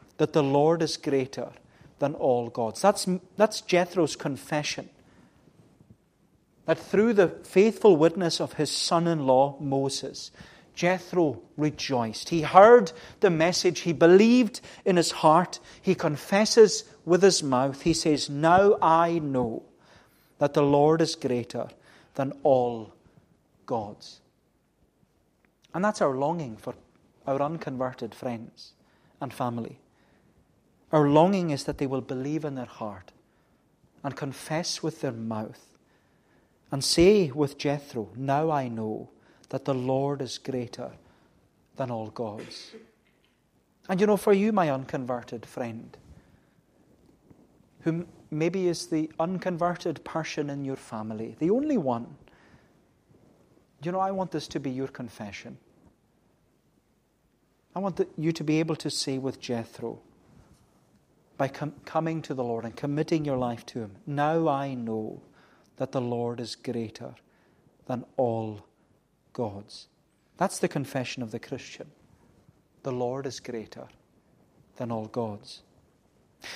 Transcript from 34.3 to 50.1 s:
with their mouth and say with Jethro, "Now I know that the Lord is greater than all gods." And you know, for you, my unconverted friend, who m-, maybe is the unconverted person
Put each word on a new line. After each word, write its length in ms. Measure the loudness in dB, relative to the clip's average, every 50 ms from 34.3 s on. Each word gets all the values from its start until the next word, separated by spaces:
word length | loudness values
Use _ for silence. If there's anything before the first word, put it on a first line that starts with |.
| -10 -12 -8 -6 -6 -4 -4 -6 -6 -6 -6
with 180 | -6 -6 -6
their 120 | -6 -6 -6
mouth 500 | -6 -8 -6 -6 -6 -8 -10 -12 -18 -20 _ _ _ _ _ _ _ _ _ _ _ _ _ _ _ _ _ _ _ _ _
and 120 | -6 -4 -2
say 480 | 0 4 6 6 8 6 6 4 0
with 280 | 0 -2 -2 -2 -2 -4
Jethro, 500 | -4 -4 -4 -4 -6 -10 -10 -10 -10 -10 -10
"Now 340 | -8 -4 -2 0 0 0 0
I 160 | -2 -2 -4
know 420 | -4 -6 -6 -6 -6 -6 -8 -10 -14 _ _ _ _ _ _ _ -10
that 160 | -10 -6 -4
the 80 | -2 -2
Lord 460 | -2 -2 -2 -2 0 -2 -2 -4 -4
is 160 | -6 -8 -10
greater 560 | -10 -8 -8 -6 -6 -6 -8 -10 -12 -14 -14 -14 -18 _ _ _ _ _ _ _ _ _ _ _ _ _ _ _
than 160 | -8 -8 -6 -6
all 160 | -8 -8 -10
gods." 640 | -10 -8 -8 -8 -8 -10 -14 -16 -16 -18 -18 -20 -20 -20 -20 _ _ _ _ _ _ _ _ _ _ _ _ _ _ _ _ _ _ _ _ -4
And 120 | -2 2
you 60 | 2
know, 100 | 4 2
for 160 | 2 4 4 4
you, 180 | 4 4 2 2
my 160 | 2 2 2
unconverted 800 | 0 -2 -4 -6 -6 -6 -4 -4 -6 -6 -8 -10 -12 -14 -14
friend, 500 | -12 -10 -8 -8 -8 -8 -12 -14 -18 -20 -20 -20 -20 -20 -20 -20 _ _ _ _ _ _ _ _ _ _ _ _ _ _ _ _ _ _ _ _ -20 -20 _ _ _ _ _ _ _ _ _
who 100 | -4 -4
m-, 180 | -4 -4 -6 -10 -14 -20 -16 -8 -4
maybe 340 | -2 -2 -2 0 0 0
is 220 | -2 -2 -2 -4 -4
the 240 | -4 -4 -4 -4 -4 -4
unconverted 800 | -4 -4 -4 -4 -4 -6 -4 -2 -2 -2 -2 -2 -4 -6 -6 -6 -8
person 460 | -8